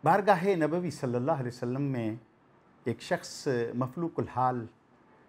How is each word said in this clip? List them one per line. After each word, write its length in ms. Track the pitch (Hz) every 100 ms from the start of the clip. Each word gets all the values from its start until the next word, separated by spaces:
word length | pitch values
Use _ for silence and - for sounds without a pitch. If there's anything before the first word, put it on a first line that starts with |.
बारगाह 500 | 147 196 202 185 190 185
नबवी 340 | 151 170 180
सल्लल्लाहु 480 | - 131 120 131 156
अलैहि 160 | 123 120
वसल्लम 260 | 120 127
में 360 | 143 127 110 113 - _ _ _ _ _ -
एक 140 | 113
शख्स 420 | - 175 - - - 123 117 117
मफलूकुल 520 | 131 - 165 - 113
हाल, 380 | 123 127 123 107 - _ _ _ -